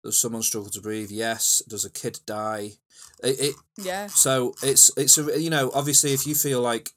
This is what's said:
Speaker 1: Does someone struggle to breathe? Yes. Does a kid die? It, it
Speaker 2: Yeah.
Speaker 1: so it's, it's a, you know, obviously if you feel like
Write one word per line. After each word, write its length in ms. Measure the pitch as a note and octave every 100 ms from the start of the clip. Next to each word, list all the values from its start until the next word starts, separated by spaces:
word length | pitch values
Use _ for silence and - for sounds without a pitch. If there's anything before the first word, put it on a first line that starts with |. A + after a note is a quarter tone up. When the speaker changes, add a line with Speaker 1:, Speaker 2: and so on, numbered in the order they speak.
Speaker 1:
Does 140 | - -
someone 240 | A#2+ A2+
struggle 260 | G#2+ A2 G#2
to 100 | G2+
breathe? 300 | G#2+ A2 G#2
Yes. 500 | G#2 A2+ A2 - - -
Does 180 | G#2 G2
a 40 |
kid 300 | - B2 - -
die? 480 | G#2+ G#2+ G#2+ G#2 G#2 _ - - -
It, 160 | - -
it 160 | C#3+ - _ -
Speaker 2:
Yeah. 300 | F#3 F#3 G3+
Speaker 1:
so 460 | - C#3 C3 B2 -
it's, 300 | C3+ C3+ - -
it's 200 | D3 -
a, 220 | D3 C#3+
you 80 | E3
know, 220 | D#3 B2+
obviously 380 | C3+ C#3+ C3+ C#3+
if 120 | C3+ C#3+
you 60 | D3
feel 240 | C#3+ C3
like 320 | A#2+ A#2 -